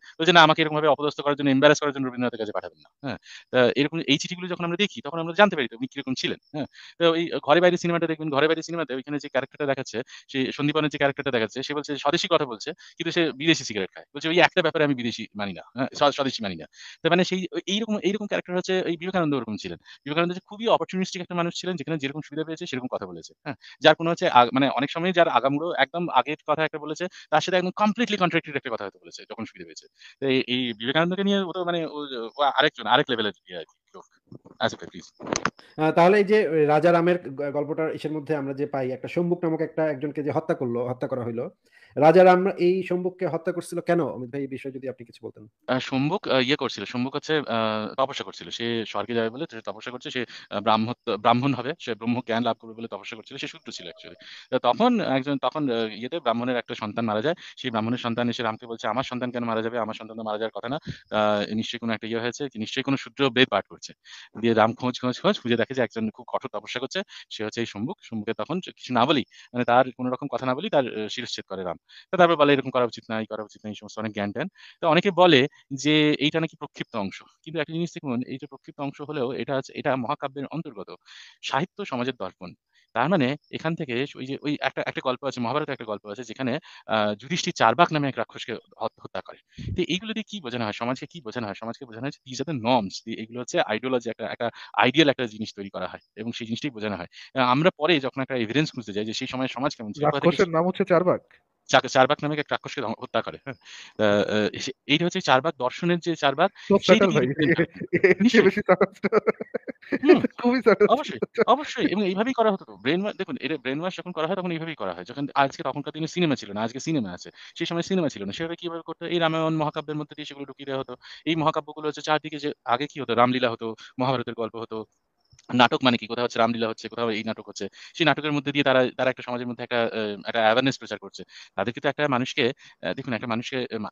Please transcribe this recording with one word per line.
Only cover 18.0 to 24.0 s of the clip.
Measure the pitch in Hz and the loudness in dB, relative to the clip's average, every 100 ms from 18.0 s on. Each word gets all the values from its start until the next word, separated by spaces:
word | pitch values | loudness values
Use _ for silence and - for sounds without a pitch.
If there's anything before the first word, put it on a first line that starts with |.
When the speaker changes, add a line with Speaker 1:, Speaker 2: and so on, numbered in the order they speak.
| 170 202 208 | -2 -4 -2
Speaker 1:
ক্যারেক্টার | 175 - 180 | -4 -2 -4
হচ্ছে | 180 185 | -2 -2
এই | 175 170 | -2 -4
বিবেকানন্দ | 175 185 160 | -4 0 0
ওরকম | 139 117 104 | 0 -4 -8
ছিলেন। | 92 85 - - | -8 -12 -14 -16
বিবেকানন্দ | 135 151 170 | -4 -2 -2
যে | 180 - | -4 -10
খুবই | 208 226 | -6 0
অপরচুনিস্টিক | 165 165 185 190 185 | 2 2 -2 -4 -6
একটা | 175 | -6
মানুষ | 175 170 - | -2 -2 -4
ছিলেন, | 175 180 | -6 -6
যেখানে | - 160 | -4 -4
যেরকম | 135 147 | -4 -6
সুবিধা | - 147 | -8 -8
পেয়েছে | 156 160 175 | -6 -8 -6
সেরকম | 127 123 | -6 -6
কথা | 98 95 | -6 -8
বলেছে। | 85 - - | -12 -16 -14
হ্যাঁ? | 151 127 - - | -12 -12 -14 4
যার | 156 | 6
কোনো | 156 | 6